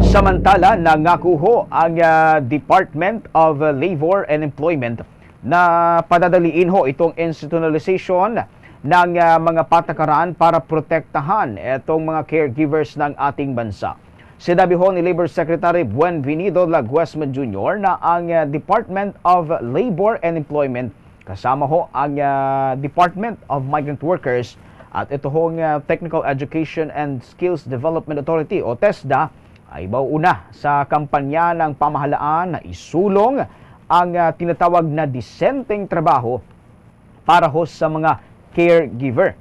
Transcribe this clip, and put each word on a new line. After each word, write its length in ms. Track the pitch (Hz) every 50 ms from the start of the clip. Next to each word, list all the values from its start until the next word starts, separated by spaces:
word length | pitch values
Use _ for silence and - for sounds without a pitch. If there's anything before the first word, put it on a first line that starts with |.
| - - -
Samantala, 640 | 202 190 190 185 170 180 190 196 190 170 190 226 190
nangako 560 | 165 165 156 156 156 170 175 170 170 175 180
ho 200 | 151 156 208 240 214 - - -
ang, 240 | 139 165 170 165 165
ah, 400 | 165 160 160 160 160 160 160 156
Department 880 | 139 117 147 147 - - 160 190 185 - 151 147 170 196 226 214 - - -
of 240 | 160 165 160 156 135
Labor 640 | 156 151 147 131 143 185 190 139 151 165 190 196 180 -
and 160 | 151 151 156
Employment 560 | 147 - - 143 170 175 147 120 117 120 113 - - - - - - - -
na 560 | - 110 139 175 - 170 165 170 170 170 170 170 165
padadaliin 640 | - 175 175 175 180 170 185 170 165 143 165 180 170
ho 160 | 185 196 151
itong 320 | 131 139 - 170 165 - -
institutionalization 1200 | 165 165 156 - 151 147 165 165 165 160 156 156 - - 185 180 - - 185 180 190 214 233 185 - - - - - - - - -
ng, 240 | 135 170 180 175 175 175 170
ah, 240 | 170 165 165 165
mga 240 | 165 170 165 165 160
patakaran 640 | - 170 170 165 - 160 143 156 151 151 147 170 180
para 320 | 165 - 170 170 165 165
protektahan 960 | 165 - 160 160 151 - 165 160 - - - 156 143 151 196 220 190 139 104 95
itong 480 | 78 120 131 135 - - 160 160 160
mga 240 | 160 160 156 143 -
caregivers 640 | 151 160 156 143 117 143 156 143 147 156 147 - -
ng 160 | 156 151 143 135 -
ating 400 | 135 143 143 - 143 139 131 117
bansa. 400 | 117 107 98 - - 95 67 - - - - - - - - _
Sinabi 400 | - - 175 175 185 175 180 170
ho 160 | 180 196 190
ni 80 | 175
Labor 240 | 165 180 175 160 175
Secretary 560 | 156 - - 165 156 165 160 - 175 170 175
Buenvenido 800 | 165 110 98 127 160 180 175 160 135 139 151 156 180 202 160 180
Laguesma 640 | 180 165 165 156 123 107 131 160 165 151 - 151 156
Junior 560 | 139 131 135 143 120 98 95 104 143 180 214
na 160 | 202 190 175 -
ang, 320 | - 156 170 175 175 170
ah, 160 | 170 165 156
Department 720 | 143 143 151 - - 190 226 220 - 185 190 202 202 - - -
of 240 | 175 180 180 170 147 165 - 117
Labor 560 | 117 127 160 233 247 190 151 196 214 226 190
and 160 | - 170 170 165
Employment, 560 | 147 - 147 147 143 135 123 123 127 117 - - - - - - -
kasama 400 | - 95 95 - 127 131 143 147
ho 240 | 135 156 175 165 -
ang, 240 | - 127 143 147 143 143
ah, 560 | 143 139 139 135 135 135 135 135 135 135 131 135
Department 560 | 139 143 - 170 175 175 170 - 208 233 196 - - -
of 160 | 135 143 131
Migrant 320 | 135 147 302 285 147 147 127
Workers 560 | 139 156 185 170 - 139 123 123 120 - - - - - - - - - -
at 160 | 90 107 -
ito 160 | 139 139 139
hong, 320 | 139 135 160 165 165 165 165
ah, 240 | 160 156 151 147
Technical 400 | 139 - 165 165 175 160 160 160
Education 720 | - 131 143 135 147 - - 160 160 151 - 165 156 147 -
and 240 | 147 151 143 139 123
Skills 480 | - - - - 175 180 180 147 -
Development 560 | 120 131 120 127 160 165 160 - - 156 147
Authority 400 | 143 165 165 160 151 - 208 165
o 160 | 101 104 120 120
tesda, 560 | - 156 151 - - 135 135 131 151 - - - - - - - _ - -
ay 160 | 73 87 92
mauuna 560 | 110 127 139 - 151 156 156 180 170 98 - - -
sa 320 | - - 147 143 143 143
kampanya 640 | - - 151 151 139 - 147 139 139 147 165 170 170
ng 240 | 170 170 156 151 143
pamahalaan 720 | - 147 147 151 135 143 147 147 - - 147 156 165 180 185 156
na 60 | -
isulong 800 | - 87 87 - - - - 156 190 208 196 196 208 240 277 262 170 - - - - - - - - _
ang, 200 | 160 175 175 180 170
ah, 160 | 175 170 165
tinatawag 560 | 156 - 175 170 165 - 180 175 175 175 165
na 160 | 156 143 156
disenteng 880 | 160 139 127 127 107 - - - 160 208 269 277 240 - 214 208 196 -
trabaho 480 | 190 170 156 170 156 131 120 117 127 127 - - - _ _ - - _ _ - _ _ _ - - - _
para 240 | - 165 175 170 156
ho 160 | 135 160 170
sa 240 | - - - - 123
mga 320 | 156 156 156 - 131 - - - - - - - -
caregiver. 800 | 170 170 175 170 170 156 120 90 117 131 135 113 135 196 180 - -